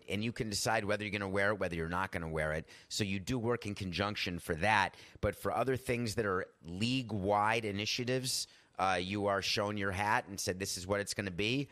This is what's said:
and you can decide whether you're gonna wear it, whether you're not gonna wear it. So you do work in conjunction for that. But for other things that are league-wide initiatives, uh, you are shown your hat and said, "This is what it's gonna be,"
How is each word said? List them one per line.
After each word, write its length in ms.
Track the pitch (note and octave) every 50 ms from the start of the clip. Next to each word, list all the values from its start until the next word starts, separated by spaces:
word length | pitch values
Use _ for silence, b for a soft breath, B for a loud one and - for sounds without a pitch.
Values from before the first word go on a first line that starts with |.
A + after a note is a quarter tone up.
| - -
and 140 | F#2 G#2 A2
you 80 | A#2+
can 180 | A2 - B2 A2
decide 340 | G2+ - - A#2+ A2 A2+ G2+
whether 200 | G2 G#2 G2+ G#2+
you're 80 | G#2
gonna 180 | F#2 G#2 G2+ F#2+
wear 220 | F#2 G2+ G2 G2+
it, 80 | G#2+ F#2+
whether 160 | F#2+ F2+ E2+
you're 120 | E2 D#2+ D#2+
not 240 | F2 F2+ F#2+ F#2+
gonna 160 | - F2 E2 D#2+
wear 260 | D#2+ D#2 D#2 D#2 D#2
it. 120 | D#2+ - B B B B B
So 140 | - - A2
you 160 | F#2+ F#2+ G2
do 180 | F2+ - C3 B2
work 300 | G#2+ A#2 A#2+ A2+ - G#2
in 80 | G2+
conjunction 640 | - G2 F#2 E2 E2+ G2+ G#2 G#2 - - F#2+ F2 E2+
for 160 | - - E2+
that. 400 | D#2 F2+ G#2 G#2+ G2+ F#2+ - B B B B B B
But 140 | - G#2 G2
for 200 | - - G2+ D#2+
other 220 | G#2+ A#2+ C3 C3 A#2+
things 380 | - - B2 A#2 A#2+ A2 F#2+
that 100 | A#2+ G#2+
are 220 | G2+ F#2 F#2 - - - _ -
league-wide 1000 | E2 F2 F#2 A2 A#2+ B2+ C3+ B2 G#2 G#2+ G2+ F#2 G2+ G#2 G2+ G#2 A2 A2+ A#2 A2
initiatives, 840 | G#2 G2 G2+ G#2+ G#2+ - - B2 A#2+ B2+ C3 B2+ B2+ - - - B B B B B _ -
uh, 180 | F#2 F#2+ F#2 F2+
you 280 | F#2 F#2 G2+ G#2 G2+ G2+
are 140 | G2 G2
shown 360 | F#2 - - A2+ G2+ G#2 G#2 G#2
your 140 | G2 G2
hat 340 | F#2 F#2+ G2+ G#2 A2+ B2+ - F#2
and 120 | G2 -
said, 200 | - G2+ F2+ F#2
"This 160 | G2 - -
is 100 | F#2 F2 F#2
what 120 | G2+ G2+
it's 140 | G2+ - -
gonna 180 | - G2+ F#2+
be," 380 | F2 E2 G2+ A2 B2+ C#3 C#3 B